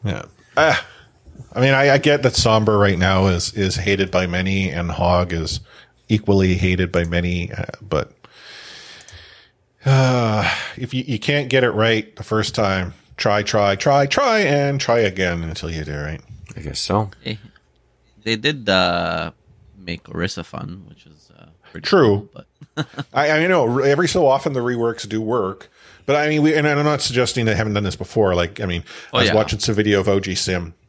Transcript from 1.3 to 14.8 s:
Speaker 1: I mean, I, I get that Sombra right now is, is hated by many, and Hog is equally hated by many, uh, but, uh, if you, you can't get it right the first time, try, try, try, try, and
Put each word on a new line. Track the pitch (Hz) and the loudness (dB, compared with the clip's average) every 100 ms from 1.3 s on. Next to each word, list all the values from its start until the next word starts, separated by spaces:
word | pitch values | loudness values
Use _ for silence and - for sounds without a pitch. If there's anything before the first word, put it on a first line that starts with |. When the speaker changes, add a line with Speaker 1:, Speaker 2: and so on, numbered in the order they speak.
| - - | -20 -14
Speaker 1:
I | - | 0
mean, | 131 | 2
I, | 135 143 | 4 6
I | 135 | 4
get | 147 147 | 4 4
that | 127 | 2
Sombra | - 117 110 107 104 | 2 2 4 4 4
right | 101 90 | 4 4
now | 90 95 98 | 2 4 4
is, | 87 - | 2 -2
is | - 98 - | -2 -2 -2
hated | 92 98 95 | -2 0 0
by | 92 92 | 0 0
many, | 87 92 98 95 | -2 -2 -2 -2
and | 76 87 | -4 -6
Hog | 82 90 90 87 | -2 2 2 0
is | 85 78 - - - - _ _ | -4 -6 -8 -10 -20 -20 _ _
equally | 107 104 98 92 87 | -2 2 2 4 2
hated | 90 90 90 | 0 0 0
by | 90 | 0
many, | 85 85 87 87 85 | 0 -2 -2 -4 -6
uh, | - - - | -8 -12 -12
but, | 98 76 - _ - - - - - - - - - - - - _ _ _ _ - | -6 -4 -4 _ -20 -20 -20 -20 -20 -20 -20 -20 -20 -20 -20 -20 _ _ _ _ 2
uh, | 135 131 127 117 107 98 - - - | 4 4 2 0 0 -2 -4 -8 -12
if | 123 | -8
you, | 127 127 | -8 -4
you | 113 | -4
can't | - 147 131 | 0 -2 2
get | 131 | 2
it | 123 | 2
right | 104 113 113 107 - | 2 2 2 -2 -12
the | |
first | - 110 104 - | -4 -2 -2 0
time, | 104 95 90 - _ - | 0 0 -4 -10 _ -4
try, | 117 104 | 0 0
try, | 104 110 101 98 | 0 0 2 2
try, | - 143 139 | 2 2 2
try, | - 277 220 | 2 2 2
and | 196 143 143 143 | 2 2 0 -2